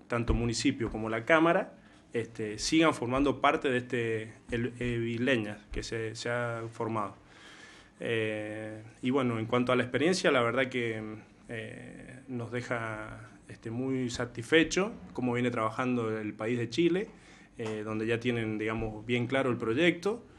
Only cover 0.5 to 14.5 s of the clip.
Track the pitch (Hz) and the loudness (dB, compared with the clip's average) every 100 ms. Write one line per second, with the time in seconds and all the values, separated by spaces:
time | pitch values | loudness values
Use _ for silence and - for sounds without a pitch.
0.5 | 113 143 131 110 110 110 110 117 165 165 | 2 2 2 -2 -2 -2 -4 4 6 6
1.5 | 180 - - - - - 120 110 - 107 | 4 2 -8 -20 -20 -6 -4 -4 -4 -6
2.5 | 107 - 160 160 139 117 127 143 123 139 | -4 2 6 6 4 0 2 2 4 4
3.5 | 156 147 123 123 123 117 110 110 - - | 4 2 0 0 -2 0 -2 -4 -14 -6
4.5 | 120 120 120 123 120 117 113 127 127 104 | -2 -2 -2 -2 0 -2 0 2 2 0
5.5 | 104 - - 110 113 110 113 120 120 120 | -8 -8 -8 -6 -6 -6 -6 -4 -2 -2
6.5 | 117 113 113 113 110 101 101 - - - | -4 -8 -6 -4 -2 -4 -8 -20 -20 -20
7.5 | - - - - - 120 117 107 107 107 | -20 -20 -20 -20 -8 -2 0 0 -4 -6
8.5 | 107 110 110 110 - 127 135 123 113 113 | -8 -8 -12 -16 -6 0 2 2 0 2
9.5 | 123 123 123 123 123 151 185 180 135 117 | 2 4 2 2 2 2 4 4 4 4
10.5 | 120 131 123 117 110 107 110 - - - | 2 0 0 -2 -4 -6 -10 -14 -20 -12
11.5 | 117 110 - - - - 123 - 127 110 | -10 -10 -12 -14 -16 -16 -18 -10 -8 -4
12.5 | 123 120 120 113 107 107 113 117 - - | -6 -4 -4 -4 -6 -10 -14 -16 -20 -18
13.5 | 98 117 117 131 131 127 117 120 - 113 | -12 -8 -4 -2 -2 -2 -4 -6 -6 4